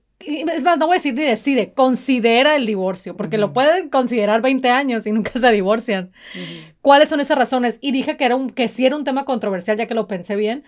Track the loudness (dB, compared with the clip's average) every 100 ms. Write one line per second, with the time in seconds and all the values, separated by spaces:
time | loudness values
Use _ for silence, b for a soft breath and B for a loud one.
0 | _ _ -8 -6 -4 0 0 2 2 2
1 | 0 -2 0 0 0 0 0 2 2 2
2 | 0 2 4 4 4 2 0 -2 -4 -6
3 | -10 -8 -4 -2 0 2 2 2 0 0
4 | 0 0 2 2 2 0 2 2 0 -2
5 | -2 -2 -2 0 2 4 2 -2 -2 -6
6 | -6 B B -14 -14 -14 -18 _ 4 6
7 | 6 2 0 0 0 0 -2 -2 -4 -2
8 | -2 -2 0 0 -2 -4 -4 0 0 0
9 | -2 -4 -2 -4 -2 -4 -2 -4 -2 -4
10 | -4 -8 -6 -4 -2 -4